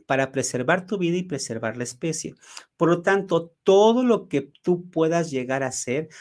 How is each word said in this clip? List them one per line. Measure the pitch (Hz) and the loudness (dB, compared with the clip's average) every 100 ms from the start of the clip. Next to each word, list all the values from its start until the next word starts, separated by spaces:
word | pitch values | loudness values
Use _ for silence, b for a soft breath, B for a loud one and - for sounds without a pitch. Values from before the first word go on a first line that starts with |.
| - | -2
para | 135 135 | -2 0
preservar | 135 120 123 123 185 185 | -2 -4 -4 0 0 -2
tu | 202 | -4
vida | 170 180 | -2 -2
y | |
preservar | 180 143 - 113 113 120 | -4 -8 -6 -6 -6 -6
la | |
especie. | 123 - 165 156 - - B B B - | -10 -6 -6 -6 -8 -14 B B B -2
Por | 165 | 2
lo | 170 | 2
tanto, | 190 196 190 170 165 _ | 2 0 0 -2 -2 _
todo | - 190 220 240 | 4 6 6 4
lo | 247 214 - | 2 0 0
que | 147 139 _ | -4 -4 _
tú | - 175 180 | -2 -2 -2
puedas | 160 160 170 165 | -2 0 2 0
llegar | 135 127 135 | -4 -4 -2
a | 131 | -4
hacer | - - 135 156 B | -6 -4 -4 -6 B